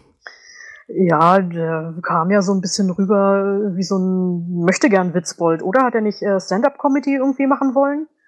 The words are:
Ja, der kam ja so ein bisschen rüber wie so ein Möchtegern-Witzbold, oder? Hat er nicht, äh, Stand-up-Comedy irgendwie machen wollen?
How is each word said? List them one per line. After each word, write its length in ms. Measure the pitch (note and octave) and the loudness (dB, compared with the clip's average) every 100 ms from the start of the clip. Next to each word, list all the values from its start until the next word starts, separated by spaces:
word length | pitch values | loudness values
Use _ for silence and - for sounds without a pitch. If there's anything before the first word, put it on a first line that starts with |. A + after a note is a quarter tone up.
| _ _ - - - - - - - | _ _ -20 -20 -20 -20 -20 -20 -8
Ja, 500 | E3+ F#3 D#3 E3 F#3+ | 0 2 4 6 4
der 540 | F3+ E3+ E3 D#3+ E3 E3 | 2 -4 -4 -4 -6 -8
kam 300 | - E3+ E3+ | -4 -2 2
ja 100 | G3+ | 2
so 120 | F#3 | 2
ein 80 | G3 | -2
bisschen 280 | F3+ - G3 | -2 -2 -2
rüber 840 | F3 F#3+ G3+ G3 G3 G3 G3 G#3 F3+ | 0 0 2 4 2 0 -2 -2 -4
wie 80 | |
so 140 | F#3 G3 | -2 0
ein 680 | F#3 F#3 F#3 F3 E3+ F3 | 0 0 0 -2 -4 -2
Möchtegern-Witzbold, 1000 | E3+ - G4+ G3 F3+ E3+ F3 - E3+ E3 | 0 2 2 2 0 -4 -6 -2 0 0
oder? 220 | - B3+ | 0 2
Hat 120 | B3+ A#3 | 2 0
er 60 | |
nicht, 200 | G#3+ G3+ | -2 -4
äh, 180 | G3+ G3 | -2 -2
Stand-up-Comedy 760 | - F#3+ C4 - C#4+ C#4 C#4+ C#4 | -2 -2 -2 0 -2 -2 -2 -2
irgendwie 300 | C4+ C4 C#4 | -2 -2 0
machen 300 | C#4+ C#4 B3+ | 0 0 0
wollen? 320 | C#4 D4 D#4 _ | 0 -2 -8 _